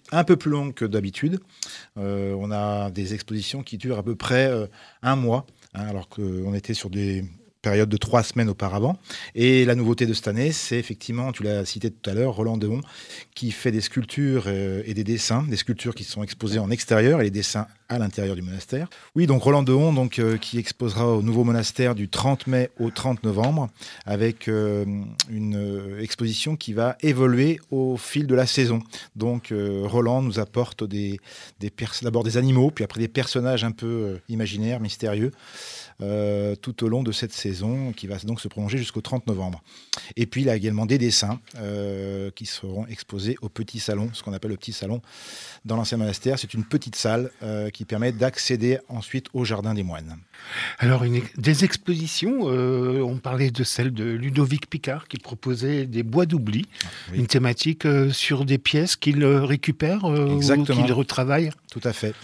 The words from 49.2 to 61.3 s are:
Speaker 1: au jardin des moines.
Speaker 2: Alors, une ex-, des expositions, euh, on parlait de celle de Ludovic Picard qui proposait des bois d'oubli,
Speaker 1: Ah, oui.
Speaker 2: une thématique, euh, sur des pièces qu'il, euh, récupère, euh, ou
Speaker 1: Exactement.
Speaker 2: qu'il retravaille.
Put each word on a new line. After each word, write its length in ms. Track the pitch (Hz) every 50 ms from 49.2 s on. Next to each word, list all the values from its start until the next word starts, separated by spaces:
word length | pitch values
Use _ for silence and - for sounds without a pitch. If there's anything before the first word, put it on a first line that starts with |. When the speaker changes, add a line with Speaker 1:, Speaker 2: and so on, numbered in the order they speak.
| - - -
Speaker 1:
au 140 | 127 123
jardin 260 | 107 113 101 101 110 110
des 100 | 104 95
moines. 360 | 90 82 78 80 80 80 82 92 _ - - - - - - - - - -
Speaker 2:
Alors, 240 | 120 120 131 120 123
une 140 | 120 120
ex-, 200 | 120 113 110 - -
des 260 | 107 143 156 139 196
expositions, 800 | 185 - - - - 175 160 160 156 - - 165 214 269 269 208
euh, 560 | 139 127 127 123 127 131 127 123 127 127 135
on 160 | 131 123 127
parlait 340 | 127 - 131 127 127 139 131
de 140 | 117 131 123
celle 260 | - - - 123 131 123
de 120 | 107 107
Ludovic 640 | 117 117 117 123 139 131 151 143 127 143 147 - -
Picard 400 | - 151 - 135 131 147 - -
qui 80 | - 127
proposait 680 | - - 120 110 - 127 127 113 123 139 147 143 135
des 160 | 131 113 117 117
bois 220 | 113 117 165 180
d'oubli, 420 | 160 170 156 117 107 104 - -
Speaker 1:
Ah, 200 | - - - - - - - - 90
oui. 80 | 90 92
Speaker 2:
une 80 | 123
thématique, 580 | - - 131 127 123 117 - - 156 160 160 -
euh, 260 | 151 143 139 135 139
sur 340 | 131 - - - 147 131 143
des 140 | 135 139 135
pièces 380 | - - - 151 165 185 -
qu'il, 280 | - - 147 147 143 147
euh, 200 | 139 143 139 139
récupère, 600 | 127 143 139 - - - - 156 151 185 214 190
euh, 220 | 170 147 147 143 139
ou 80 | 143
Speaker 1:
Exactement. 460 | 143 143 139 139 143 143 143 135 123 123
Speaker 2:
qu'il 100 | 127 127
retravaille. 580 | 123 135 - - - 127 131